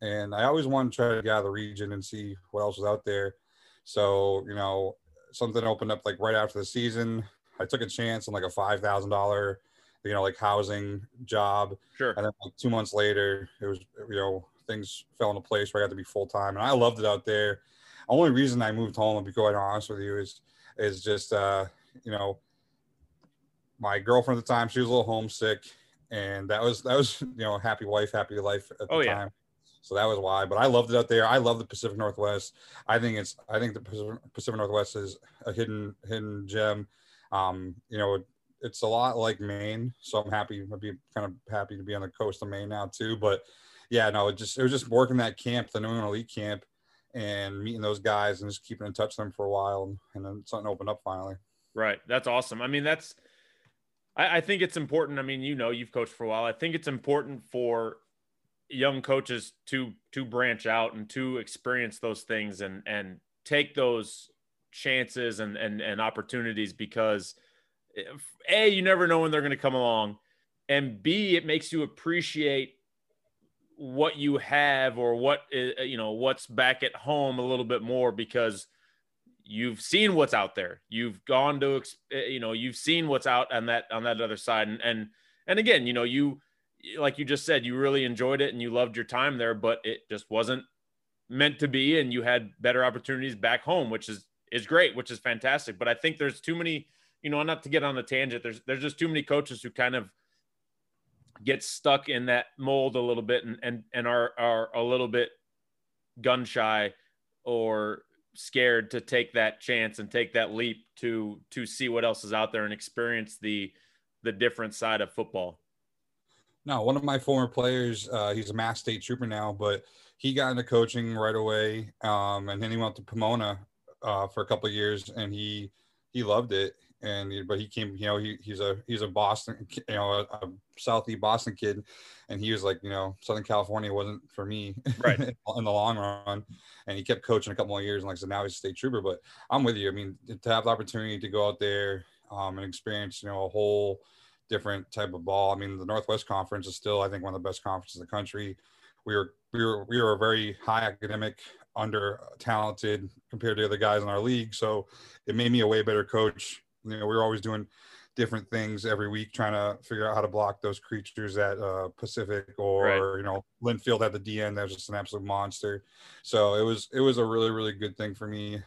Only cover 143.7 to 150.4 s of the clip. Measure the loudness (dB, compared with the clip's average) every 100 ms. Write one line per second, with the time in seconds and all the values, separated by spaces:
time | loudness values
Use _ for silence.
143.7 | 2 0 -2 _ _ _ _ -6 -4 -2
144.7 | -6 -6 -6 -6 -6 0 2 2 2 -4
145.7 | -6 -4 -2 0 -2 -2 -2 -2 -6 -8
146.7 | -6 0 0 0 -4 -8 -6 -6 -6 -6
147.7 | -6 -8 -16 -8 -6 -6 -8 -10 -12 _
148.7 | _ _ _ -2 0 -2 _ _ 0 2
149.7 | 0 0 4 4 4 4 2